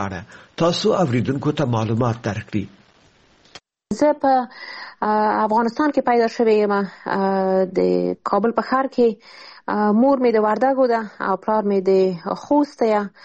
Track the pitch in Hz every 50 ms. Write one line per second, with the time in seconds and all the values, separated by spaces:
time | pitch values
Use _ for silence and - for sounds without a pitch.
0 | 101 98 95 85 110 - - - - _ - - 165 170 170 - - 214 214 196
1 | 180 135 117 127 101 104 135 143 120 151 147 151 151 123 120 110 110 107 113 110
2 | 127 120 113 120 - 110 98 104 - - - 104 92 - - _ _ _ _ _
3 | _ _ _ _ _ _ _ _ _ _ _ - _ _ _ _ _ - 208 -
4 | 294 302 294 294 - 269 262 254 247 240 - - - - - - - - - -
5 | 233 214 214 214 214 214 208 214 214 208 214 226 233 226 226 - 302 294 285 -
6 | 262 254 240 240 226 226 - - 240 220 214 214 208 202 202 202 202 180 - -
7 | - - - 196 196 196 196 190 190 190 190 190 190 185 185 180 180 - - 180
8 | 180 180 180 - - - - 202 202 233 226 - 214 - 254 262 269 262 - -
9 | 240 233 202 - _ - - - - - - - - - 202 208 208 208 208 220
10 | 254 277 277 254 254 240 220 220 214 214 214 214 254 262 277 262 262 240 233 226
11 | 220 202 - - - - 190 185 - - 214 214 208 202 202 196 185 190 190 190
12 | 190 185 185 165 - 196 185 - - - 294 294 294 285 - - 247 220 214 208
13 | 208 196 _ _ -